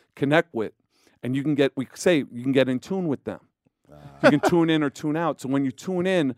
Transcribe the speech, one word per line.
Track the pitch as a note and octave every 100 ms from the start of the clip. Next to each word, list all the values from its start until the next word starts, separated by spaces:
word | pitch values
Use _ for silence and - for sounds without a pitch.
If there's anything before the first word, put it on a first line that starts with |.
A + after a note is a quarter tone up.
| _
connect | - C#3+ D#3+ -
with. | A#2 G2 _ _ _ _ _
And | A#2+
you | C3+
can | C#3+
get, | C#3+ C3+ C3+
we | A#2+
say, | - F#3 D#3 -
you | A#2+
can | C3
get | C3+ C3
in | B2+
tune | - F#3+ E3+
with | B2
them. | A2 F2+ _ _ _ _ _ - - -
You | C#4+
can | D3
tune | E4 F3 E3
in | D#3
or | C#3
tune | - D3+ D#3+
out. | E3 C3
So | C3
when | C#3
you | C3+
tune | - F#3+ F3+ F#3
in, | F#3 C3+